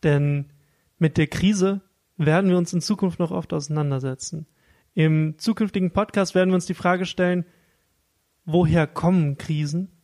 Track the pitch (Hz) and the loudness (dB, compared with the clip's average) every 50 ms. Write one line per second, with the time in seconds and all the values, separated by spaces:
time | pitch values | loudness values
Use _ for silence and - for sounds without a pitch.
0 | - 160 143 143 143 143 143 143 143 - _ _ _ _ _ _ _ _ _ _ | 2 2 2 2 2 0 -2 -4 -6 -8 _ _ _ _ _ _ _ _ _ _
1 | 165 156 - - 156 147 - - - 190 214 196 180 190 196 196 _ _ _ _ | -2 0 2 0 0 0 -2 0 2 2 2 4 2 0 0 -2 _ _ _ _
2 | _ _ _ - 156 151 156 175 196 190 175 180 175 170 - 175 156 - 214 196 | _ _ _ -2 2 2 2 4 4 4 2 2 0 0 -2 -4 -2 -2 -2 0
3 | - 185 165 - 175 160 185 185 165 - 165 156 143 143 151 151 151 143 139 131 | -2 -4 -2 -2 -4 -4 -4 -6 -6 -4 -6 -6 -4 -4 -4 -2 -2 -2 -2 -2
4 | 127 131 131 - - - - - - _ _ _ _ _ _ _ _ _ _ - | -4 -6 -8 -8 -12 -12 -12 -12 -12 _ _ _ _ _ _ _ _ _ _ 0
5 | 156 160 156 156 156 156 156 _ - 233 220 - 220 196 - 202 185 175 - 196 | 2 2 4 2 0 -2 -4 _ -2 -2 0 0 -2 -2 0 -2 -2 0 0 -2
6 | 208 - - 208 196 175 - 185 185 185 185 180 170 - 180 - - 180 180 180 | -2 -2 0 -2 -2 0 2 2 2 4 2 0 0 -4 -8 -4 0 0 0 0
7 | 180 175 - - 180 180 180 180 170 _ _ _ _ _ _ _ _ _ _ _ | -2 -6 -2 -2 0 0 0 -2 -4 _ _ _ _ _ _ _ _ _ _ _
8 | _ _ _ _ _ _ _ _ _ 170 151 175 180 156 160 170 156 143 - - | _ _ _ _ _ _ _ _ _ 0 2 2 4 4 2 2 0 0 -4 -2
9 | - 170 190 180 160 143 139 - - - 156 151 151 143 147 170 190 185 _ _ | 0 2 2 2 2 0 -2 -6 -6 -6 -4 -4 -4 -4 -4 -6 -6 -8 _ _